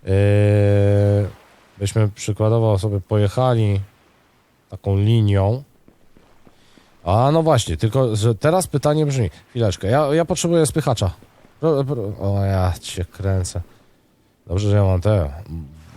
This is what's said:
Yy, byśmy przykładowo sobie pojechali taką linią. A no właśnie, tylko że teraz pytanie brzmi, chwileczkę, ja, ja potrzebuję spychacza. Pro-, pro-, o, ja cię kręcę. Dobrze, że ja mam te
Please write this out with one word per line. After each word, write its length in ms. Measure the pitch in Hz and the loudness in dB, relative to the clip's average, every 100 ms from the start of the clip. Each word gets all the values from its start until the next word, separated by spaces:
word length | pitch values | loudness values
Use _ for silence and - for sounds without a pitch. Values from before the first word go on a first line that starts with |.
| - | 0
Yy, 1160 | 98 101 101 104 104 101 101 101 101 101 101 101 - _ _ _ - | 0 2 4 4 4 2 2 4 4 2 2 -2 -8 _ _ _ -8
byśmy 300 | 101 113 107 | -4 0 -2
przykładowo 720 | 98 - 101 107 113 113 101 | -2 -8 -2 0 2 2 0
sobie 220 | 104 101 | 0 -4
pojechali 800 | - 107 104 - 127 117 107 98 98 _ _ _ _ _ _ _ _ | -2 0 0 0 0 2 0 0 -4 _ _ _ _ _ _ _ _
taką 260 | 90 - 98 | -10 -2 0
linią. 680 | 104 117 104 101 95 123 139 _ _ _ _ - _ _ - _ _ _ _ _ | 2 2 2 2 0 -2 -8 _ _ _ _ -20 _ _ -20 _ _ _ _ _
A 260 | 85 101 131 | -2 2 2
no 100 | 160 | 2
właśnie, 340 | 160 135 - 82 | 2 0 0 -2
tylko 400 | 113 135 127 107 | -2 0 0 0
że 180 | 113 | 0
teraz 320 | 107 151 185 175 | 0 0 0 0
pytanie 400 | 143 151 151 151 | -2 0 0 0
brzmi, 240 | 135 98 - _ | -2 -4 -6 _
chwileczkę, 380 | 127 110 90 95 | -2 -2 -2 -2
ja, 260 | 131 147 | 0 2
ja 100 | 156 | 0
potrzebuję 420 | 165 180 170 170 156 | 0 -2 0 2 2
spychacza. 440 | - 147 117 95 - - _ - _ | 0 -2 -2 -2 -4 -20 _ -20 _
Pro-, 240 | 160 143 | -2 0
pro-, 280 | 135 139 104 - | -2 -4 -6 -6
o, 240 | 98 98 | -4 -2
ja 280 | 98 95 92 85 | 0 0 0 -4
cię 240 | - - | -10 -10
kręcę. 560 | 90 - 98 95 90 - 85 _ _ _ _ _ _ _ - | -10 -6 -2 -2 -4 -8 -12 _ _ _ _ _ _ _ -6
Dobrze, 240 | 90 104 | -4 0
że 60 | 104 | 2
ja 80 | |
mam 160 | 98 92 | 2 2
te 300 | 98 107 73 76 73 80 71 78 - | 2 0 -2 -8 -14 -14 -14 -20 -20